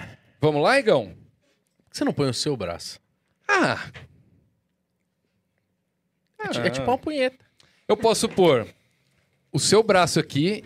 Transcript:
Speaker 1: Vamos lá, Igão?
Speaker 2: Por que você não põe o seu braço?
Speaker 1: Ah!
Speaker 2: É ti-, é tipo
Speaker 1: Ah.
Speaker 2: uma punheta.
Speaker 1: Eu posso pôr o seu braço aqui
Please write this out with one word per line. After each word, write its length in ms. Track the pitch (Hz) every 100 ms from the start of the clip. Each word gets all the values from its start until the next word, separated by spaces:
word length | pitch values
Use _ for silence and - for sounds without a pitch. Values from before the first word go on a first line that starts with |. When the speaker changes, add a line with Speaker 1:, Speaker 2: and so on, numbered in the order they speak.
| - - _ _
Speaker 1:
Vamos 220 | 151 147
lá, 160 | 170 269
Igão? 380 | 220 156 98 - - _ _ _ _ _
Speaker 2:
Por 80 | _
que 60 | -
você 60 |
não 100 | 285
põe 160 | 156 139
o 40 |
seu 220 | 117 156 135
braço? 420 | 90 85 - - _ _ _ _ -
Speaker 1:
Ah! 420 | 403 277 110 - - - _ _ _ _ _ _ _ _ _ _ _ _ _ _ _ _ _ _ _ _ _ _ _
Speaker 2:
É 80 | 415
ti-, 100 | 262
é 100 | 240
tipo 160 | 262 247
Speaker 1:
Ah. 20 |
Speaker 2:
uma 40 | 262
punheta. 480 | - 302 254 - _ _ _ _ -
Speaker 1:
Eu 80 | 208
posso 320 | 226 214 226
pôr 400 | - 175 127 101 - _ _ _ _ _ _ _
o 80 | 151
seu 220 | - 202
braço 360 | 220 190 170 170
aqui 440 | - 135 165 208